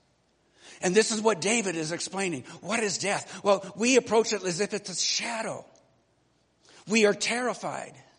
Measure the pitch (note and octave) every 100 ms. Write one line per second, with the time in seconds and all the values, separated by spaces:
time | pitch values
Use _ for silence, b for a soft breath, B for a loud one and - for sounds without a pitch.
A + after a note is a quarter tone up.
0 | _ _ _ _ _ B B B F#3 G3+
1 | A3 A3 A3 F#3 F3+ A#3+ G3 E3 D#3 E3+
2 | - F#3 F#3+ C#3+ - B F3 A3+ G#3+ C#3+
3 | F3+ E3+ - F#3 G3+ G3 F#3+ E3+ A#3+ B3+
4 | E3+ A3 A3+ G#3 F#3 E3 G3+ G3+ - E3+
5 | - - A3+ A3+ G#3+ B2+ - _ _ _
6 | _ _ _ _ _ _ B B - A3
7 | G#3 G3+ - A#3 B3 F#3+ E3 C3+ - -
8 | -